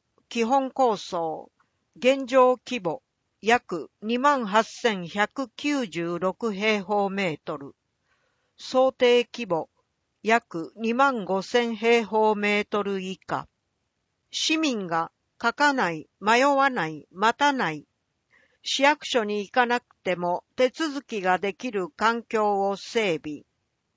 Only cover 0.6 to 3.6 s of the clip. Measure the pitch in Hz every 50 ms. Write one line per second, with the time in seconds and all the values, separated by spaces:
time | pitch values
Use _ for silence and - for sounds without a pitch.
0.6 | 269 254 - - 262 233 202 175 - - 190 170 165 160 156 - - _ _ _
1.6 | _ _ _ _ _ _ _ 165 220 247 277 269 269 226 262 262 254 254 254 233
2.6 | - - 247 233 180 165 147 - _ _ _ _ _ _ _ _ - 214 233 247